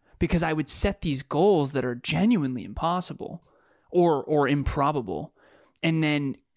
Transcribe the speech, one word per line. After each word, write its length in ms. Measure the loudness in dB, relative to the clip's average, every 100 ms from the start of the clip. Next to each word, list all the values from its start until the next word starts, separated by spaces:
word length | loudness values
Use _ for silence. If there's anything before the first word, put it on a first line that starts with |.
| _ -4
because 240 | 0 0
I 100 | 0
would 160 | -2 -2
set 340 | 0 -2 -2
these 200 | -4 -4
goals 480 | -2 2 4 4 2
that 140 | -2
are 100 | -4
genuinely 680 | -4 -4 0 2 2 0 -4
impossible 800 | -8 -6 -4 -2 -6 -10 -12 -14 _ _ _ _ _
or, 340 | 2 4 2
or 240 | 2 2 2
improbable, 840 | 2 0 0 0 0 -4 -6 -8 _ _ _ _ _
and 180 | 0 0
then 340 | 2 0 -2 -6 _